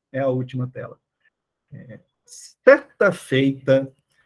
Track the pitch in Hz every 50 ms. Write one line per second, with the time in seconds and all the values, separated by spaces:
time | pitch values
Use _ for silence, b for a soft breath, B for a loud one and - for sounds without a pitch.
0 | _ _ - 131 139 135 127 127 127 127 - 127 123 123 - 113 113 113 - -
1 | _ _ _ _ _ _ _ _ _ _ _ _ _ _ - - - 127 110 -
2 | _ _ _ _ _ _ - - - - - _ _ - 277 - - - _ -
3 | 208 202 - - - - 135 131 135 139 135 135 - - 135 135 135 135 - _
4 | _ _ _ _ _